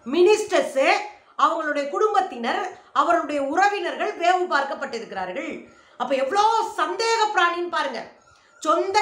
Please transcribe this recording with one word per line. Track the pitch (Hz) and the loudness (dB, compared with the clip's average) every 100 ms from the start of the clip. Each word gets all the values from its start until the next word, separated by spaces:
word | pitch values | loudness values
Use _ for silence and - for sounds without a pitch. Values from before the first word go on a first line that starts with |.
| 226 | -4
மினிஸ்டர்ஸ், | 302 359 427 427 330 262 269 311 403 - - _ - | 4 6 6 2 0 0 2 2 2 -2 -14 _ 0
அவங்களுடைய | 294 330 302 285 277 | 0 2 -2 -4 -4
குடும்பத்தினர், | 392 427 392 - 233 233 359 403 - - | 0 2 2 0 -4 -4 -4 -6 -10 -6
அவருடைய | 254 311 339 302 294 | -2 2 2 0 -2
உறவினர்கள் | 269 330 403 403 339 269 381 349 | -2 2 2 0 -4 -4 -4 0
வேவு | 339 370 359 | 2 2 2
பார்க்கப்பட்டிருக்கிறார்கள். | 294 269 311 247 226 190 190 180 247 320 202 - - _ - | 0 -2 -6 -8 -10 -10 -8 -8 -8 -8 -10 -14 -20 _ -8
அப்ப | 240 | -2
எவ்வளோ | 262 269 403 427 453 - - | 0 0 2 2 2 -2 -2
சந்தேக | 320 370 453 453 427 | -4 -2 0 0 0
பிராணின்னு | 392 349 349 349 | 2 2 0 -4
பாருங்க. | 320 285 233 - - _ _ _ _ | -4 -4 -6 -12 -20 _ _ _ _
சொந்த | 302 330 392 415 | 0 0 2 0